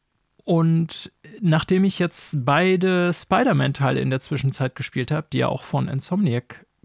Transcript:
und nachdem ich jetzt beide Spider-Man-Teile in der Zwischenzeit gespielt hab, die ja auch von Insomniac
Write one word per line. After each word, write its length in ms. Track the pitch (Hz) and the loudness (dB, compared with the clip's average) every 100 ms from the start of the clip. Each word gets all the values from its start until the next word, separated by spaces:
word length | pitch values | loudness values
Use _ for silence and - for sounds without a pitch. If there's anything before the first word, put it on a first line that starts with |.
| _ _ _ _ | _ _ _ _
und 680 | - 165 165 165 165 - - _ - - | 0 2 4 2 0 -6 -12 _ -20 -2
nachdem 440 | 180 156 - 185 | 2 2 2 2
ich 160 | 190 - | 2 0
jetzt 440 | 175 - - 151 | -2 -2 -4 -2
beide 680 | 127 143 185 185 190 180 175 | 2 2 4 2 2 2 2
Spider-Man-Teile 840 | 170 - 190 254 147 135 139 139 131 | 0 0 2 2 2 0 0 0 0
in 100 | 131 | 0
der 100 | 131 | -2
Zwischenzeit 540 | - 143 135 - 131 | -4 -4 -2 -2 -4
gespielt 380 | - - - 123 | -6 -8 -6 -4
hab, 180 | 151 - | -4 -2
die 80 | 131 | -2
ja 100 | 123 | 0
auch 140 | - | -2
von 240 | - 139 131 | -4 -4 -2
Insomniac 800 | 131 - 185 180 120 - - - _ | -6 -4 0 0 0 -4 -14 -20 _